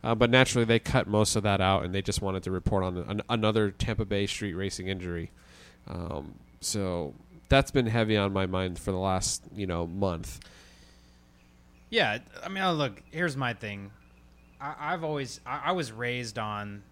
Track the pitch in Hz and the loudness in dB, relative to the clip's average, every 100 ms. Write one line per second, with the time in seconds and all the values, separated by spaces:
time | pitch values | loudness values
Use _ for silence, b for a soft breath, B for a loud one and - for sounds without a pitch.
0 | 117 113 120 127 131 123 113 117 - 131 | 0 4 6 8 6 4 4 4 4 0
1 | 101 104 110 110 104 98 95 95 87 95 | 2 4 4 2 2 4 4 4 2 -2
2 | 95 98 98 95 92 92 - 98 92 90 | -2 -2 -2 -2 -2 -2 0 2 0 -2
3 | 87 104 - 117 107 110 104 - - 107 | -4 -6 -2 0 2 4 2 0 -4 -2
4 | 101 101 101 - 104 87 95 - 92 95 | 0 0 0 -2 -4 -4 -4 -4 -6 -4
5 | 90 85 80 B B B B B - 90 | -4 -6 -6 B B B B B -12 -8
6 | 85 73 71 - - - - 107 95 87 | -6 -8 -10 -16 -20 -10 -6 -2 -2 -2
7 | 73 - - - - 135 131 139 117 117 | -6 -10 -20 -20 4 4 6 2 2 2
8 | 107 107 98 98 95 92 92 85 - 92 | 4 4 2 0 0 0 -2 -4 -4 -2
9 | 95 92 - - - 104 95 85 85 92 | 0 0 0 -4 -8 -8 -4 -2 -2 -2
10 | 98 85 85 - B B B B B B | -2 -2 -8 -14 B B B B B B
11 | B B B B B - - - - 226 | B B B B B -20 -20 -20 -2 2
12 | 135 107 - - - 190 190 160 139 95 | 4 2 -6 -12 -8 0 2 2 0 -2
13 | - 156 175 135 127 117 107 101 98 110 | -12 -2 -2 0 -2 -2 -8 -10 -12 -16
14 | - - - - - - 139 151 151 180 | -20 -20 -20 -20 -20 -12 -10 -6 -4 -2
15 | 160 147 131 - - 139 143 180 131 110 | -2 -4 -6 -10 -8 -4 0 0 -2 -4
16 | 120 123 117 110 107 104 104 101 101 | -4 -4 -6 -6 -4 -4 -6 -10 -16